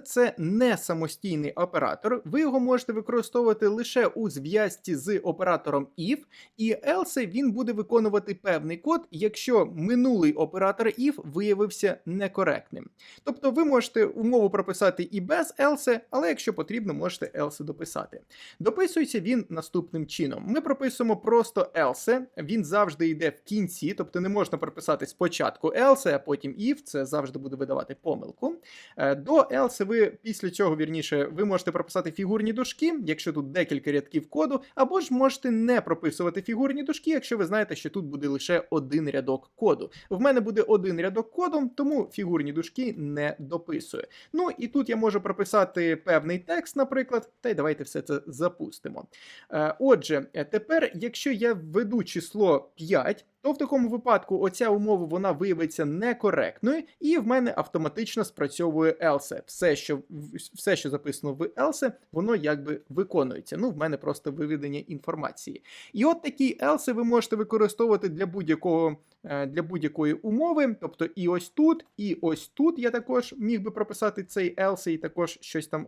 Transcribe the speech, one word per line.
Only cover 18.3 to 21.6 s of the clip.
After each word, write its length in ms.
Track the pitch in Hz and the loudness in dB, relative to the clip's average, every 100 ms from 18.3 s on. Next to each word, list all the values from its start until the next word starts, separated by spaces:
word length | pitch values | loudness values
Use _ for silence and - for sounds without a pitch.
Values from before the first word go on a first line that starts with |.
| - - - | -20 -18 -4
Дописується 600 | 196 302 359 339 302 220 | -2 2 2 2 0 0
він 260 | 180 247 196 | 0 0 -2
наступним 580 | 165 156 180 170 165 151 | -8 -4 -4 -4 -6 -6
чином. 380 | - 147 123 - | -4 -4 -4 -2
Ми 140 | 277 | -2
прописуємо 560 | 311 277 269 - 233 208 | 0 0 -2 0 0 0
просто 540 | - 233 226 208 | 4 4 4 0